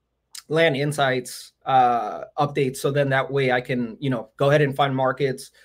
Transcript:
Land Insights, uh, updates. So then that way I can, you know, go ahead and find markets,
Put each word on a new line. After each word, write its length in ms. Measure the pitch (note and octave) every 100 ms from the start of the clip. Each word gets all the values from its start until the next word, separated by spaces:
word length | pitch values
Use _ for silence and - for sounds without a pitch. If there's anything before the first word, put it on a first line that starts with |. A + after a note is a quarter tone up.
| _ _ _ - -
Land 280 | D3+ E3 C3
Insights, 760 | D3 C#3+ C3+ B2+ B2 - - _ -
uh, 580 | C3 B2 A#2+ G#2 E2 - -
updates. 400 | C#3+ D3 C3+ C3
So 120 | D3
then 200 | C#3 C#3+
that 200 | C3+ C3
way 220 | C#3 C3
I 80 | B2
can, 380 | B2 B2 A#2 G#2+
you 80 | C#3
know, 220 | B2 G#2 -
go 100 | C#3
ahead 140 | D3
and 120 | C#3+
find 220 | C#3+ C#3 C3
markets, 540 | C3 C3 C#3 C3+ - _